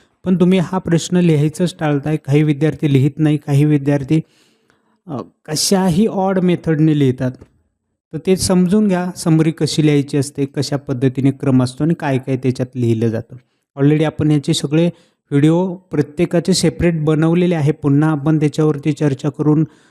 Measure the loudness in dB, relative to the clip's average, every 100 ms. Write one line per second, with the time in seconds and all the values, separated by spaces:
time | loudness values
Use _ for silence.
0 | _ _ -2 2 2 2 0 -4 -2 -2
1 | 0 0 2 2 0 -2 -6 -4 -2 -2
2 | -2 -6 0 2 2 0 -2 -2 0 2
3 | 2 0 0 0 0 2 2 2 0 -2
4 | 0 -2 -2 _ _ _ _ _ _ _
5 | -14 -12 -12 _ -10 -6 0 2 2 2
6 | 0 0 -2 0 0 0 0 2 2 4
7 | 2 0 -4 -8 -20 _ _ _ _ _
8 | _ -8 -2 -2 2 2 2 2 2 0
9 | -4 -6 0 2 2 0 -4 0 2 2
10 | 0 -2 -4 -4 -6 -4 -4 -6 -6 -2
11 | -2 0 -2 0 0 2 0 -2 -2 -2
12 | -2 -4 -4 -4 -2 -4 -6 -4 -2 0
13 | -2 -4 -8 -20 _ _ _ 0 2 2
14 | 0 -2 0 0 0 -4 -2 0 0 -4
15 | _ _ _ 2 2 2 -2 -6 _ -4
16 | -4 -2 -2 0 0 0 0 0 -2 0
17 | 0 2 2 2 0 0 0 0 0 2
18 | 2 0 0 0 0 0 -2 0 -4 -2
19 | -2 -2 -6 -2 0 2 0 _ _